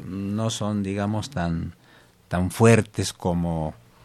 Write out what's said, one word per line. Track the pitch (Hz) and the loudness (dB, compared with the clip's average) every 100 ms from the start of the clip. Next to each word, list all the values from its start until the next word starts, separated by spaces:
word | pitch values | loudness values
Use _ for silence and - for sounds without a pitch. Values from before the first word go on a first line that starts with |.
no | - 92 98 104 113 | -12 -8 -4 -2 -2
son, | 113 104 104 | -2 -2 -2
digamos, | 98 101 101 107 - | -2 -2 -2 -2 -4
tan, | - 85 85 87 - - - - _ _ | -4 -2 -2 -4 -10 -20 -20 -20 _ _
tan | 87 92 | -2 -2
fuertes | - 113 113 101 - 98 | 4 6 6 4 -4 -6
como, | - 92 87 85 82 78 - - - | -4 -2 0 0 -2 -4 -8 -18 -20